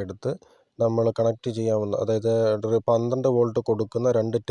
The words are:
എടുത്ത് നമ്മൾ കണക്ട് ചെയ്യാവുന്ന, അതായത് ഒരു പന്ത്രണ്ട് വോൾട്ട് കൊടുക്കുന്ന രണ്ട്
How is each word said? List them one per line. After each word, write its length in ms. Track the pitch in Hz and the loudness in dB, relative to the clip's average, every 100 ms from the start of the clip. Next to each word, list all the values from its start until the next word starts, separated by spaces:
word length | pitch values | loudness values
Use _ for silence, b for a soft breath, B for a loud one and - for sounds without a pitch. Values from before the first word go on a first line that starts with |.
എടുത്ത് 300 | 95 95 131 165 b b b - | -4 -6 -6 -6 b b b 0
നമ്മൾ 260 | 117 113 113 110 | 0 2 2 2
കണക്ട് 300 | 113 117 123 113 | 0 0 -6 -4
ചെയ്യാവുന്ന, 380 | 110 107 104 - | 0 0 0 -2
അതായത് 280 | 110 110 113 113 110 107 110 | 0 0 0 2 2 0 0
ഒരു 120 | 113 113 | 0 2
പന്ത്രണ്ട് 380 | 117 120 127 131 123 | 0 0 0 0 2
വോൾട്ട് 220 | 120 113 117 | 2 0 -2
കൊടുക്കുന്ന 360 | 107 107 117 123 117 | -2 -2 -2 0 0
രണ്ട് 200 | 110 113 - | 0 -2 -2